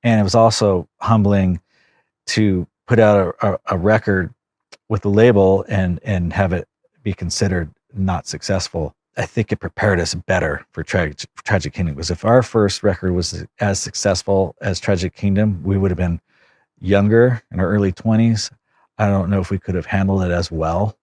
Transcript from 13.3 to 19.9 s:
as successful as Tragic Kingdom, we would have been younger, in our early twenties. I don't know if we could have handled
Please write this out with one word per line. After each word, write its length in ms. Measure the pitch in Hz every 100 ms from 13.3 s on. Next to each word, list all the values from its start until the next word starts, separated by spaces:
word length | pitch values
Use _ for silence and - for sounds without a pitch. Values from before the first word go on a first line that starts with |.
| 85 80 _
as 180 | 104 95
successful 760 | - - 101 92 - 98 92 -
as 200 | - 90
Tragic 340 | - 95 90
Kingdom, 480 | - 101 98 107 92
we 160 | 82 98
would 120 | 95
have 60 | 87
been 220 | 90 85 _ _ _ _ _ _
younger, 640 | 90 98 104 113 123 120 _
in 80 | 85
our 80 | 90
early 240 | 104 98
twenties. 580 | 90 113 110 117 110 - _ _ _ _ -
I 80 | 107
don't 240 | 98 90
know 100 | 98
if 100 | 90
we 80 | 95
could 180 | - 90
have 100 |
handled 360 | 80